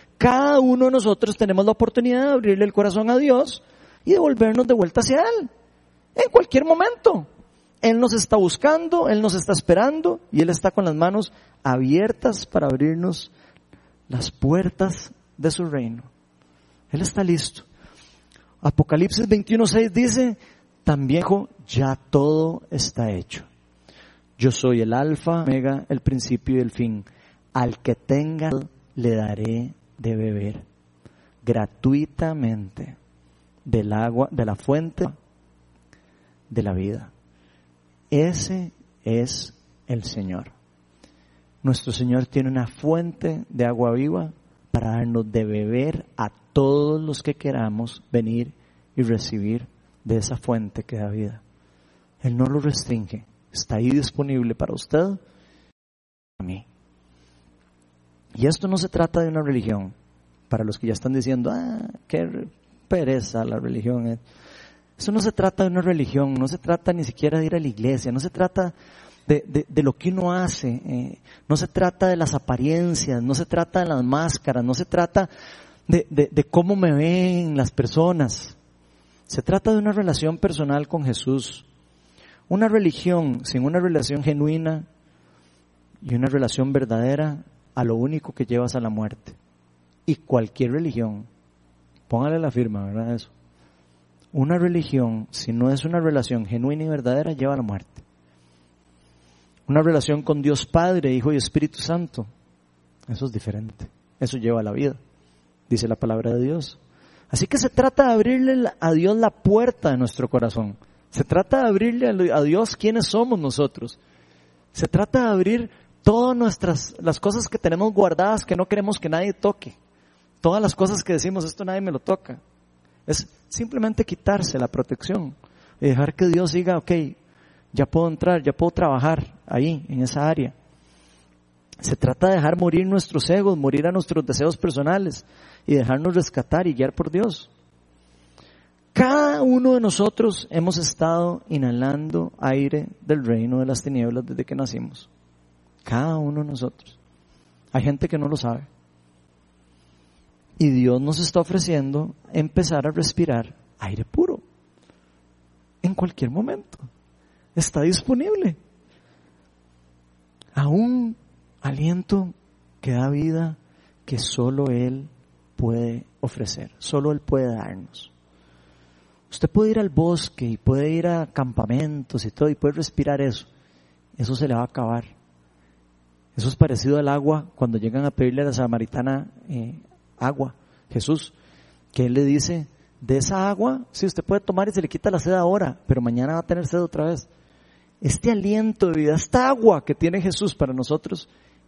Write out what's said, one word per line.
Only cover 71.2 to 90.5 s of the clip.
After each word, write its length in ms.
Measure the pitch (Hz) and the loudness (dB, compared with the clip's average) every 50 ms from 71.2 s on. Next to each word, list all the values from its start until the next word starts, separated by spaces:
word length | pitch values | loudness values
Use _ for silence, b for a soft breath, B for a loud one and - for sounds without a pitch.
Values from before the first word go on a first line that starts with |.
| b b b b b - | b b b b b -2
no 100 | 147 143 | 0 0
se 100 | - - | 0 -2
trata 400 | - - 185 180 - - 190 185 | -2 0 0 0 2 2 2 2
de 80 | 180 | 2
las 200 | 170 160 143 - | 2 0 0 -2
apariencias, 880 | 139 - - 127 123 127 147 160 170 175 175 165 - - 143 131 120 117 | -4 -2 -2 -2 0 0 0 2 2 0 0 0 -2 -2 -2 -2 -2 0
no 100 | 127 139 | 0 0
se 120 | 135 170 | -2 -2
trata 340 | - - 170 170 - - 185 | -2 -2 -2 -2 0 0 -2
de 80 | 180 165 | 0 0
las 160 | 156 131 123 | 0 0 0
máscaras, 600 | 123 135 147 165 165 - - - - 123 123 120 | 0 0 0 0 -2 -4 -4 -4 -2 -2 0 0
no 100 | 123 127 | 0 0
se 100 | 123 180 | -2 -2
trata 440 | - - 170 170 170 - 196 190 B B B B B B B B B B B B - | -2 0 0 0 2 2 0 0 B B B B B B B B B B B B 2
de, 180 | - 170 156 - | 2 2 2 2
de, 200 | 151 139 147 - | 2 2 2 4
de 120 | - 147 143 | 2 0 0
cómo 320 | - - 175 175 185 202 | 2 2 2 2 4 2
me 180 | 196 185 170 147 | 2 4 4 4
ven 640 | 143 156 165 175 185 180 185 180 175 175 160 151 139 | 4 2 2 2 2 2 2 2 0 -2 0 0 0
las 140 | 127 - | 0 0
personas. 840 | - - 123 117 - 156 165 175 180 165 139 113 - - - - - - _ _ _ _ b b b b b b b b b | 0 -2 -2 0 2 2 2 2 2 2 0 -2 -2 -6 -12 -16 -20 -20 _ _ _ _ b b b b b b b b b
Se 160 | - - - | -8 -8 -4
trata 300 | - - 185 196 - 220 | -2 0 0 2 2 2
de 80 | 220 208 | 2 2
una 120 | 208 214 | 2 0
relación 460 | 202 208 202 180 147 - 151 156 165 160 | 0 0 0 0 0 0 -2 -2 -2 0
personal 500 | - 196 160 143 151 143 139 147 147 - | -2 -2 0 -2 -2 0 0 -2 -2 -2
con 160 | - 165 143 | -4 -2 -2
Jesús. 640 | 131 113 - - 131 135 135 117 - - - - _ _ _ _ b b b b b b b b b b b b - | -2 -2 -2 -2 -2 -2 -2 -4 -6 -12 -18 -20 _ _ _ _ b b b b b b b b b b b b -4
Una 200 | 180 196 220 220 | 0 0 2 2
religión 800 | 214 220 202 170 - - - 180 180 170 160 139 120 120 - | 4 4 2 2 0 0 0 0 2 2 2 0 -2 -4 -6
sin 200 | - - 127 127 | -4 -2 -2 0
una 140 | 143 165 180 | 0 0 0
relación 420 | 175 180 165 147 123 - 143 143 | 0 2 0 0 0 0 -2 -2
genuina 600 | 143 156 151 143 147 151 156 160 160 160 160 156 160 - _ _ b b b b b b b b b b b b b b _ _ _ _ _ _ | 0 0 0 2 0 0 0 0 -2 -2 -4 -4 -8 -12 _ _ b b b b b b b b b b b b b b _ _ _ _ _ _
y 120 | - 131 120 | -8 -4 -2
una 140 | 117 127 139 | -2 0 0
relación 440 | 131 139 131 110 - - 131 139 | 0 0 0 0 -2 -2 -2 0
verdadera, 720 | 135 139 131 110 113 113 120 127 139 143 156 151 147 160 - - _ _ _ _ _ | 0 -2 0 0 -2 0 0 0 0 -2 -2 -4 -6 -8 -12 -18 _ _ _ _ _
a 100 | 127 127 | -4 -2
lo 120 | 117 113 | -2 0
único 380 | 113 120 139 156 151 - - - | 0 -2 -2 -4 -6 -8 -8 -8
que 120 | - 123 | -6 -4
llevas 300 | 104 120 120 123 123 - | -2 -2 -2 -2 -2 -4
a 40 | 127 | -4
la 100 | 117 113 | -4 -4
muerte. 440 | 107 107 107 104 - - _ - - - _ _ _ _ _ _ _ _ _ _ _ _ _ | -4 -4 -4 -6 -8 -12 _ -20 -20 -20 _ _ _ _ _ _ _ _ _ _ _ _ _
Y 100 | - 156 | -4 -4
cualquier 560 | - _ - 139 123 113 104 | -4 _ 0 0 0 0 -2